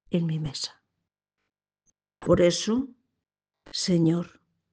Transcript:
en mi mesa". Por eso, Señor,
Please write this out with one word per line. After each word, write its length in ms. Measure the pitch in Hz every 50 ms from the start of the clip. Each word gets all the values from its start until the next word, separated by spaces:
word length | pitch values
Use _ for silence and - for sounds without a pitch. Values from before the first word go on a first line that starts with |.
| _ _
en 160 | - 175 170 165
mi 120 | 160 156
mesa". 440 | 156 151 131 - - - - _ _ _ _ _ _ _ _ _ _ _ _ _ _ _ _ _ _ _ _ _ _ _ _ _ _ _ _ _
Por 200 | - - 175 180
eso, 480 | 175 175 175 - - 214 220 254 277 - - _ _ _ _ _ _ _ _ _ _ _ _ _ _ -
Señor, 680 | - - - - 180 170 165 160 170 170 170 - - _ _ _ _ _ _ _